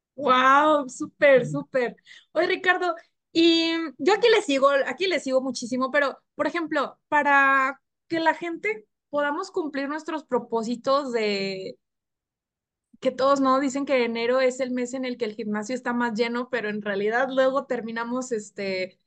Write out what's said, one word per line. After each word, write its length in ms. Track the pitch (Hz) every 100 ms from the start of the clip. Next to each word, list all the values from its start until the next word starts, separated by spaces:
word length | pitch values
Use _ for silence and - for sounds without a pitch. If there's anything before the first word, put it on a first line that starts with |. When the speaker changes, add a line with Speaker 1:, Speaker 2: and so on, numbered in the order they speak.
| _ -
Speaker 1:
Guau, 760 | 285 254 262 269 311 302 254
súper, 560 | - 302 - 294 262 240
Speaker 2:
Ujú. 20 |
Speaker 1:
súper. 480 | 285 - 262 240 - _ - _
Oye, 140 | - 359
Ricardo, 480 | 370 370 359 359 330 - _ _
y 400 | 330 339 330 330 330 330 -
yo 160 | 277
aquí 140 | 415 466
le 120 | 440
sigo, 280 | - 277 381 554 247
aquí 220 | 254 381
le 120 | 339
sigo 220 | 269 262
muchísimo, 500 | 262 247 233 254 254
pero, 280 | 294 277 - _ -
por 120 | 302
ejemplo, 520 | 330 311 302 240 - -
para 760 | 302 285 277 277 269 262 269 _ _ -
que 120 | 330
la 140 | 320
gente 520 | 311 339 330 403 427 - _ _
podamos 420 | 294 294 302 392
cumplir 360 | - 311 269 277
nuestros 380 | 311 302 311 -
propósitos 880 | 240 233 226 220 240 269 277 277
de 640 | 233 214 202 196 190 190 - _ _ _ _ _ _ _ _ _ _ _ -
que 120 | 262
todos, 280 | 254 269 277
¿no? 200 | 269 262
Dicen 260 | 277 262 285
que 180 | 262
enero 380 | 233 226 233 254
es 180 | 254 254
el 120 | 262
mes 220 | 247 247
en 120 | 262 254
el 120 | 247
que 80 | 226
el 100 | 214
gimnasio 400 | 220 208 214 254
está 180 | 247
más 200 | 240 240 214
lleno, 340 | 233 240 247
pero 200 | 240 214
en 120 | 214
realidad 480 | 208 196 208 233 262
luego 340 | 262 262 269 269
terminamos, 680 | 247 226 226 233 247 254
este, 680 | 220 208 - 196 190 185 _